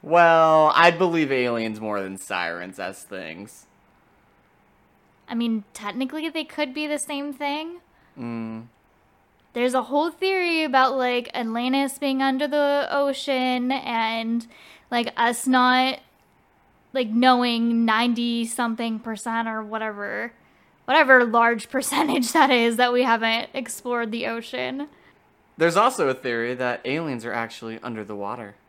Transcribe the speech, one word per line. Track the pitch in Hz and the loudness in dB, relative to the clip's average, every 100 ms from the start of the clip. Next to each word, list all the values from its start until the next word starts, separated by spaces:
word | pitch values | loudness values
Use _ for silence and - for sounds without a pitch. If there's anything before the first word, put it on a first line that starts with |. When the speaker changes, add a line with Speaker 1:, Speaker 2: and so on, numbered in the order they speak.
Speaker 1:
Well, | - 165 170 165 160 156 156 - | 4 6 8 8 6 6 6 8
I'd | 170 165 | 6 6
believe | 180 165 147 | 0 2 0
aliens | 135 123 117 113 107 | 0 0 -2 -4 -6
more | 110 104 | -6 -4
than | 95 95 | -6 -10
sirens | - 95 85 87 90 95 | -6 -4 -4 -6 -10 -8
as | 92 95 | -10 -10
things. | - 95 80 82 104 - _ _ _ _ _ _ _ _ _ _ _ _ _ _ _ _ _ | -14 -12 -12 -12 -16 -18 _ _ _ _ _ _ _ _ _ _ _ _ _ _ _ _ _
Speaker 2:
I | |
mean, | 233 233 226 202 | -4 -2 -2 -6
technically | - 208 214 262 302 320 | -12 -10 -4 -4 -4 -6
they | 320 | -4
could | 311 - 294 | -8 -4 -4
be | 262 302 | -4 -4
the | 294 | -4
same | - 285 285 | -4 -6 -6
thing. | 269 285 294 320 349 _ _ _ - | -6 -4 -4 -6 -12 _ _ _ -12
Speaker 1:
Mm. | 117 117 113 113 117 _ _ _ _ _ _ _ _ | -8 -6 -8 -10 -14 _ _ _ _ _ _ _ _
Speaker 2:
There's | - 247 | -2 0
a | 254 | 0
whole | 233 285 320 | -2 0 -2
theory | 320 381 381 349 330 | -2 -2 0 0 0
about, | 311 262 262 269 | 0 2 2 2
like, | 247 247 240 | 0 -2 -4
Atlantis | - 226 226 247 269 277 - | -6 -6 -4 -2 0 0 -2
being | 285 262 | -2 0
under | 269 262 294 | 0 0 0
the | 294 285 285 277 | 0 2 2 0
ocean | 285 277 277 - 262 254 254 247 | 0 0 -2 -2 -2 0 0 -2
and, | 262 - 233 226 226 226 233 226 - - - _ | -4 -4 -2 -2 -4 -2 -4 -6 -20 -20 -20 _
like, | 240 233 - | -4 -4 0
us | 233 233 - | 0 0 0
not, | 254 254 254 262 262 _ _ _ _ _ _ _ _ _ | 4 4 4 2 -2 _ _ _ _ _ _ _ _ _
like, | 269 240 | -4 -2
knowing | 220 254 247 247 233 233 233 | 2 4 4 2 0 0 0
ninety-something | 233 220 240 233 240 233 226 - 233 226 233 220 | 2 2 2 0 -2 -2 -4 -4 -4 -4 -6 -6
percent | 226 220 - 226 226 | -8 -10 -6 -4 -4
or | 220 | -6
whatever, | 214 220 220 208 202 214 226 _ _ _ _ _ - | -8 -6 -6 -8 -8 -8 -8 _ _ _ _ _ 0
whatever | 285 285 262 240 | 4 8 8 8
large | 226 233 233 - | 4 4 2 -2
<laughs> | |
percentage | 262 - 277 311 269 233 | -4 -2 0 0 0 2
that | 330 269 | 4 6
is | 247 233 226 | 6 2 2
that | 247 | 2
we | 247 | 2
haven't | 247 226 226 226 - | 2 2 2 -2 -4
explored | - 226 - 247 240 233 | -10 -10 -10 -6 -4 -4
the | 226 226 | -4 -6
ocean. | 226 226 254 254 262 285 _ _ _ _ _ _ - | -6 -8 -8 -6 -6 -10 _ _ _ _ _ _ 0
Speaker 1:
There's | 165 170 | 2 4
also | 233 262 147 | 2 2 0
a | |
theory | 131 131 117 117 | 0 -2 -2 -2
that | 127 127 120 120 | -2 -4 -4 -4
aliens | 143 165 123 113 | -4 -4 -6 -6
are | |
actually | 113 113 - 113 113 | -6 -6 -8 -12 -10
under | 123 110 | -10 -10
the | 104 104 | -10 -8
water. | 101 123 107 104 | -8 -8 -12 -18